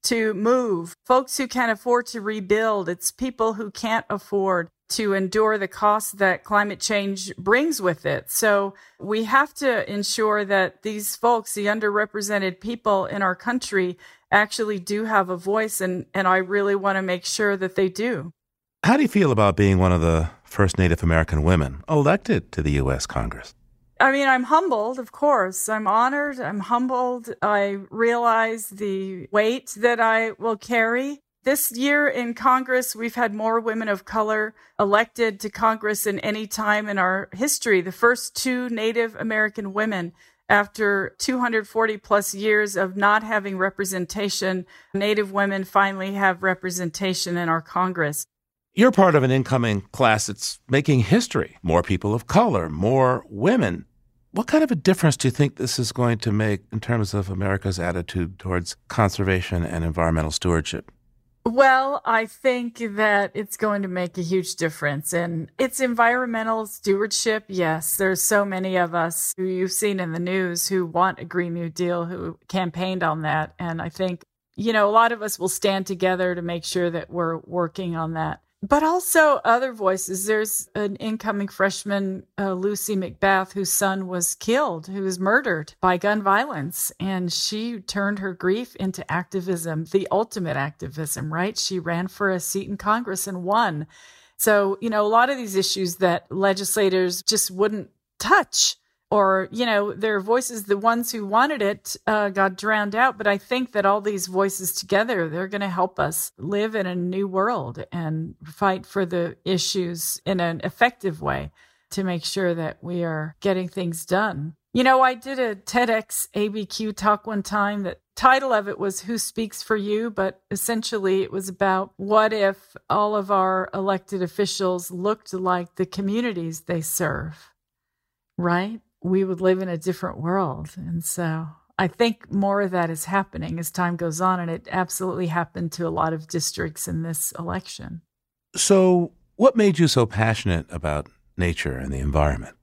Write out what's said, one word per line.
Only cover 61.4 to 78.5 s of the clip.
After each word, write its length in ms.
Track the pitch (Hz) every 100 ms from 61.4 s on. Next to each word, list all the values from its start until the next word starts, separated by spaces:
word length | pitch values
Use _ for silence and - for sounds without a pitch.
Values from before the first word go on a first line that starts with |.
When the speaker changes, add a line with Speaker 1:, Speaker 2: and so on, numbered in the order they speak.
Speaker 1:
Well, 580 | - 233 269 262 269 285 -
I 220 | 226 220
think 500 | - 262 247 240 233
that 540 | 233 202 214 202 202
it's 240 | - 202 -
going 240 | 214 202
to 80 | 196
make 280 | 180 180 185
a 40 |
huge 340 | 170 185 180 -
difference. 560 | 165 156 147 143 151
And 400 | 170 170 165 160 _
it's 240 | 262 -
environmental 840 | 254 233 233 247 254 226 220 226 214
stewardship. 800 | - - 196 208 - 226 220 214
Yes, 480 | 190 165 160 165 -
there's 260 | 190 185
so 220 | - 208 202
many 320 | 185 190 185
of 180 | 175 170
us 380 | 165 165 - -
who 80 |
you've 280 | 185 185 185
seen 260 | 185 214 196
in 140 | 170
the 60 | 160
news 500 | 175 190 185 170 -
who 160 | 190 170
want 340 | 170 185 -
a 60 | 170
Green 280 | 180 175
New 160 | 170 170
Deal, 360 | 156 180 175 170
who 320 | 180 170 - _
campaigned 560 | 185 180 170 185 185
on 200 | 165 156
that. 300 | 151 151 156 _
And 220 | 175 165
I 80 | 170
think, 340 | - 185 175 _ _ _ -
you 160 | 214
know, 160 | 220 208
a 40 |
lot 200 | 214 233
of 100 | 233
us 180 | 208 202
will 100 | 180
stand 380 | - 208 196 185
together 480 | 185 185 185 180 175
to 60 |
make 220 | 170 175
sure 260 | - 185 175
that 200 | 170 -
we're 300 | 170 165 165
working 580 | - 175 170 - 180 165
on 160 | 160
that. 280 | 160 160 - _